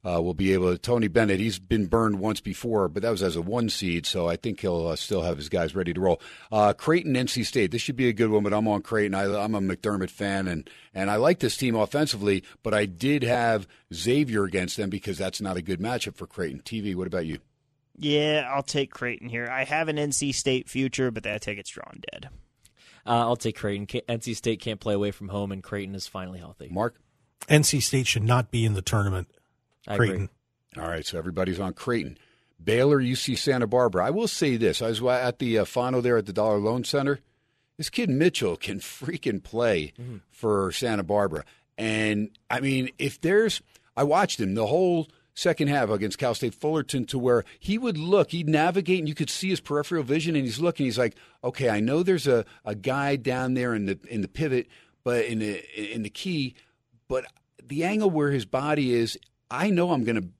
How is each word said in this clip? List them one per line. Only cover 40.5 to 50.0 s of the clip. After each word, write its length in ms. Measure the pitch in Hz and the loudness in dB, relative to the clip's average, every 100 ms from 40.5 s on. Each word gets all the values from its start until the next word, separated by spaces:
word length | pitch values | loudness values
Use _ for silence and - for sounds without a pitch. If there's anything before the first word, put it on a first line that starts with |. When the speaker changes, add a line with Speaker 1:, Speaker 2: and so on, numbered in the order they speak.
| 101 95 | 2 0
Speaker 1:
Santa 320 | - 120 107 | -2 -2 -2
Barbara. 400 | 87 104 101 78 - _ _ - | 2 2 2 -2 -10 _ _ -6
And, 520 | 110 110 107 107 104 _ _ | -2 0 2 0 -2 _ _
I 100 | 120 | -2
mean, 300 | 135 135 127 - | 0 0 -2 -4
if 220 | 135 - | -6 -2
there's – 400 | 165 202 220 - _ _ _ - | 2 4 4 0 _ _ _ -2
I 60 | |
watched 360 | 143 165 190 - | 2 4 2 0
him 160 | 101 104 | -2 0
the 120 | 110 | 2
whole – 420 | 156 185 170 151 _ _ | 2 2 2 -2 _ _
second 340 | - 180 156 147 | -2 0 2 2
half 220 | 143 110 | 2 2
against 280 | 104 104 - | 2 0 0
Cal 180 | 127 110 | -2 0
State 180 | 120 | -4
Fullerton 520 | - 147 156 131 139 113 | -2 -2 -2 -2 -4 -2
to 120 | 135 | -2
where 240 | 127 120 - - | 4 4 2 -10
he 180 | - 214 | -2 -2
would 200 | 247 165 | 0 -2
look, 340 | 165 196 - | 4 4 4
he'd 160 | 170 156 | 0 2
navigate, 500 | 151 165 180 170 185 | 4 4 2 2 0
and 80 | 151 | 0
you 80 | 151 | -4
could 140 | 151 | -4
see 200 | - 190 | -2 -2
his 100 | 180 | -2
peripheral 440 | - 147 147 170 | -2 -2 0 -2